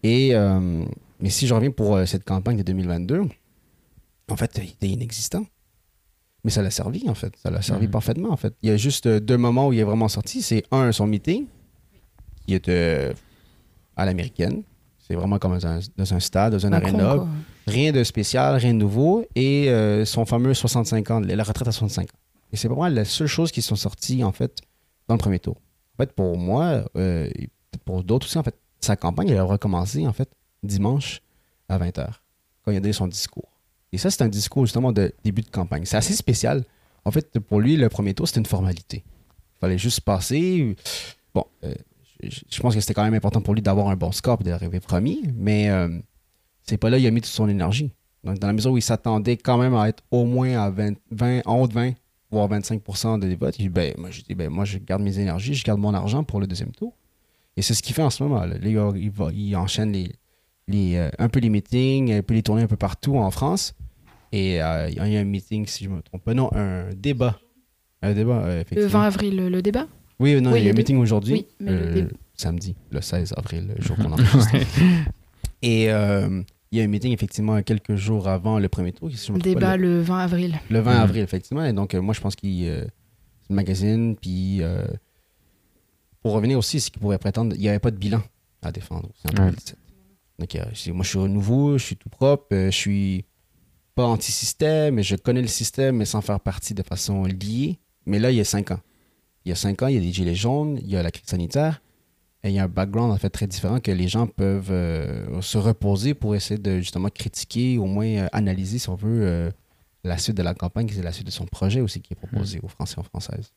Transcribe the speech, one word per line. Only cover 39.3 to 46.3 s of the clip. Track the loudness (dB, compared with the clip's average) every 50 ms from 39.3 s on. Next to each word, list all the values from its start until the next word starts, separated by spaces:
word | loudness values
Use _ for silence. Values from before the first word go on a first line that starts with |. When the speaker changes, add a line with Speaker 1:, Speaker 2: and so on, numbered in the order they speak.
| _ _ -20 _ _ _
Speaker 1:
fallait | -2 0 0 2
juste | 0 0 -2 -2
passer. | 0 0 0 0 0 -2 0 0 2 2 2 2 2 0 -2 -4 -8 -10 -10 -10 -10 -12 -18 _ _ _ _
Bon, | -4 -4 _ _ _ -10
euh, | -10 -10 -10 -12 _ _ _ _ _ _ _
je, | -14 -12 -12 -14 -14 _
je | -10 -2
pense | 0 2 2
que | 2
c'était | 0 -2 0
quand | 0 2
même | 2 2
important | 2 0 2 0 0
pour | 0 2 0
lui | 0 2
d'avoir | 2 2 2 4 2
un | 0
bon | 0 0 -2
score | -4 -2 0 0 0 0
et | 0
d'arriver | -2 -2 -4 -4 -4 -4 -6
premier, | -4 -2 0 0 0 0 -2 -2 -2 -4 -4
mais, | -2 0 2 2 2 4 4
euh, | 2 2 2 0 -2 -6 -10 _ _ _ _ _